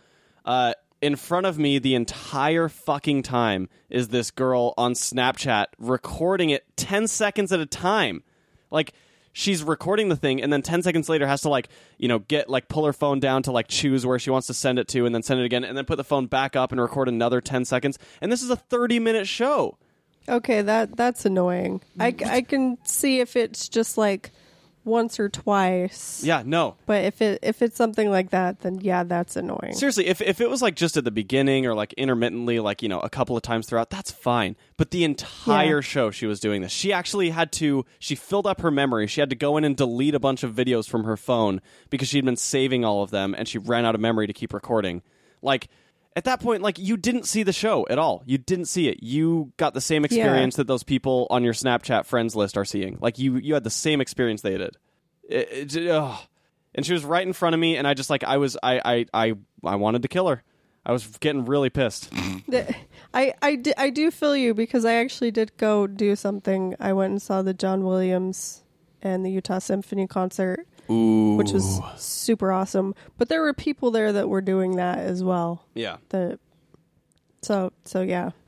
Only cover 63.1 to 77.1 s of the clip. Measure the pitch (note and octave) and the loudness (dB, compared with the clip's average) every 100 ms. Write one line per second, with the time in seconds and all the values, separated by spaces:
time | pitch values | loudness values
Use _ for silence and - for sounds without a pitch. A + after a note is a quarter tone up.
63.1 | B3 C4+ - D4 C#4 C#4+ - C#4 C4 D#4+ | 0 0 2 0 0 0 0 0 2 0
64.1 | - D4 C#4+ A#3+ G#3+ A3+ B3 A3+ A#3 B3+ | 2 0 2 2 2 0 2 2 2 0
65.1 | - A#3 A3 A3 - G#3+ G#3 G3 G3 G3+ | -2 -2 0 -2 0 2 2 2 0 0
66.1 | G#3 G3 G3+ G3 F#3+ F#3 - G3 G3 F#3+ | 0 -2 -4 -2 0 -2 -4 -2 0 0
67.1 | G3+ - F#3+ F#3+ F#3 F#3+ F#3+ F#3 F#3 F#3 | -2 -2 -2 0 -2 0 0 0 0 2
68.1 | F#3 F#3 F#3+ - - _ _ _ _ G3 | 0 -2 -6 -10 -14 _ _ _ _ -4
69.1 | F#3 F#3 F#3+ - F#3 - G3 - G3 F#3 | -2 -2 -4 -2 -4 -2 -4 -4 -4 -2
70.1 | G3 F#3 - F#3 F#3 F4 _ - A2+ A2+ | -2 -2 -2 -2 -4 -8 _ -2 2 4
71.1 | A2 G#2+ G#2+ G#2 G2 F#2+ F#2+ - - - | 6 6 4 2 2 2 -2 -4 -12 -10
72.1 | - - A3 F#3+ F#3+ F#3+ G3 F#3+ - - | -4 0 0 2 0 0 0 -2 -4 -8
73.1 | - A#3+ D#4+ D#4 - D4+ C#4 B3 A3 G#3+ | -4 0 0 0 -2 -4 -2 0 2 2
74.1 | G3+ G3 F#3+ F#3+ F#3+ F#3 F3+ F3+ F3+ F3+ | 0 0 0 0 0 2 0 0 -2 -2
75.1 | F#3 F#3 F3+ E3+ F3 _ A2+ G#2+ E2+ - | -2 0 0 -2 -6 _ -8 -6 -8 -6
76.1 | F#3+ F3 - _ _ _ _ _ _ _ | -4 -2 -6 _ _ _ _ _ _ _